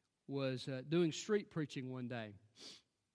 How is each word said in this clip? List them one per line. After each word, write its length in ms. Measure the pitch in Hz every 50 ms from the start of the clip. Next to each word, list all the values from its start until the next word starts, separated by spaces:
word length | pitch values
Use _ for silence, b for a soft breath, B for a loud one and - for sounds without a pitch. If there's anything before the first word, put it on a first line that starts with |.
| _ _ _ _ _
was, 400 | - 139 139 135 131 131 120 -
uh, 140 | 143 131 131 131 147
doing 240 | 160 175 175 160 143
street 360 | - - - 214 208 - -
preaching 400 | - 165 147 - - 143 127 127
one 200 | 127 127 123 117
day. 240 | 123 117 110 104 101 98 - _ B B B B B B B _ _ _ _ _